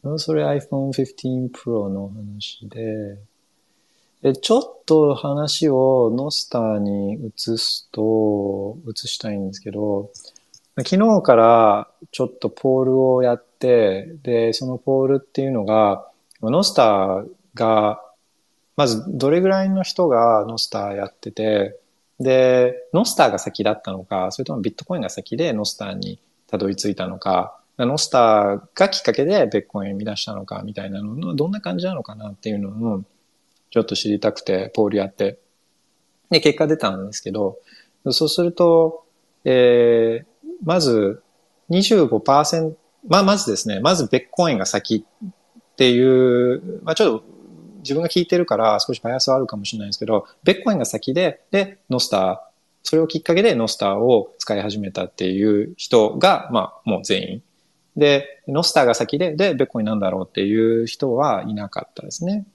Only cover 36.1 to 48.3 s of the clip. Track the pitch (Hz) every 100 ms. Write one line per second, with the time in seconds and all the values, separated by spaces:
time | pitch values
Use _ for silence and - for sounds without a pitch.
36.1 | _ _ 160 151 - 156 156 101 95 98
37.1 | 110 - 104 98 98 _ - _ _ 135
38.1 | 123 156 - 175 175 175 165 160 160 _
39.1 | _ _ _ - 127 123 120 120 117 113
40.1 | 117 - _ 302 349 165 180 147 113 98
41.1 | 117 _ _ _ _ _ 175 196 214 135
42.1 | 110 - 143 151 165 160 160 _ _ 233
43.1 | 180 196 202 127 98 110 98 139 180 120
44.1 | 127 - - 170 113 95 104 - 110 -
45.1 | _ 196 _ _ 233 _ - 127 120 131
46.1 | 131 127 123 123 127 180 - 165 156 196
47.1 | 110 - - - - - - - 143 170
48.1 | 180 170